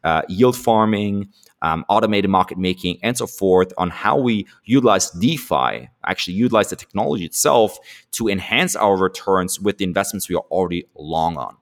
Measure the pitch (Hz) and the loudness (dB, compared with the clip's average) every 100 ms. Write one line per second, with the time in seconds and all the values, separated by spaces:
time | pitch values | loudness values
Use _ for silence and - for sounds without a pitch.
0 | 82 80 - 92 127 123 - 110 107 104 | 0 -2 -2 2 2 2 0 2 2 0
1 | 104 101 101 _ _ _ 80 80 - 104 | -2 -4 -8 _ _ _ -2 -2 0 2
2 | 110 104 98 95 92 92 92 90 90 - | 2 0 2 2 0 -2 -4 -2 -6 -4
3 | 110 123 117 - 95 92 92 - 87 - | -4 -4 -8 -2 4 4 4 0 -4 -2
4 | 104 139 123 107 90 - - 131 120 95 | 0 2 2 -2 -4 -14 2 4 6 4
5 | - 87 120 156 - 73 62 53 64 _ | 0 0 0 -2 -2 0 0 -4 -14 _
6 | - 92 - 92 120 107 98 - - 101 | -6 -6 -4 -2 2 2 2 -4 -8 -4
7 | 71 85 85 - 147 131 107 - - - | -2 -4 -4 0 4 4 4 0 -20 -20
8 | _ - 113 98 - 120 180 - 104 95 | _ -4 -2 -2 -2 0 0 0 2 2
9 | 92 - - 95 90 - 101 98 92 87 | 0 -2 0 0 0 -2 -4 -2 -2 -2
10 | 98 98 - 85 - 85 90 87 - - | -4 -6 -4 -4 -2 -2 -2 -4 -8 -16
11 | 76 82 82 78 57 - | -6 -2 -2 -4 -10 -12